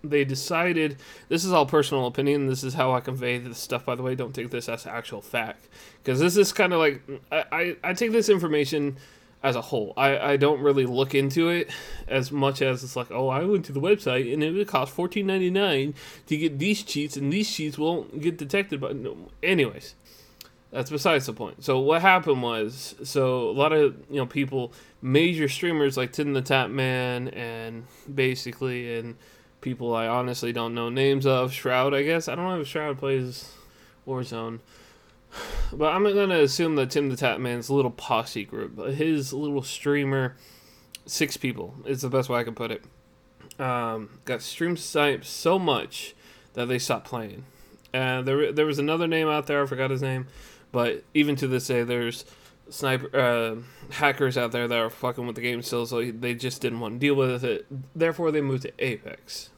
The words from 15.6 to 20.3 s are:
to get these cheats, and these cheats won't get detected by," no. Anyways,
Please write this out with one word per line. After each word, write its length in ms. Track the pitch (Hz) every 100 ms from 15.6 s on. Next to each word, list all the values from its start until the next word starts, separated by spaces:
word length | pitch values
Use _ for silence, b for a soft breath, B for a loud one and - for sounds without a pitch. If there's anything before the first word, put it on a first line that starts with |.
| 202 139 139 139 B B -
to 100 | 151
get 220 | 160 139
these 240 | 180 208
cheats, 340 | - - 147 139
and 140 | 139
these 220 | 190 208
cheats 240 | - 151 143
won't 440 | 156 170 - 147
get 160 | 160 165
detected 420 | 143 196 196 143
by," 140 | 139
no. 240 | 135 117 - - -
Anyways, 540 | 170 185 120 67 - - B B B